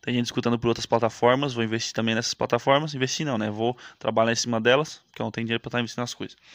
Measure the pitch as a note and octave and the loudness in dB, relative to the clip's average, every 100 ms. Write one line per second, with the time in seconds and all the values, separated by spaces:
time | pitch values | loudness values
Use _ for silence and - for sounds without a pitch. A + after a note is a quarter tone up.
0 | - B2 A#2+ - A#2+ A#2 A#2 A2+ - A#2 | -2 -2 0 -2 0 0 2 0 0 2
1 | A2+ - A#2+ C3 C#3+ A#2+ A2+ A2+ - - | 2 4 4 4 2 -2 -2 -2 -4 -2
2 | A2+ A2+ A#2 - A#2+ A#2+ - C#3 D#3 C#3+ | 0 0 -2 -4 0 0 4 2 2 -4
3 | C3 - D#3 A#2+ G#2+ G#2+ A#2 B2 - - | -4 -2 -4 -2 -2 -2 -4 -4 -12 -6
4 | - A2+ A2+ A#2 B2 A2+ A2+ C3 D#3 - | -2 2 2 2 -2 0 4 4 2 -8
5 | _ - A2+ A2+ A2+ A2+ - B2 A#2 - | _ -8 -6 -4 -4 -4 -4 -4 -4 -6
6 | A#2+ - G#2 - _ | -8 -8 -12 -14 _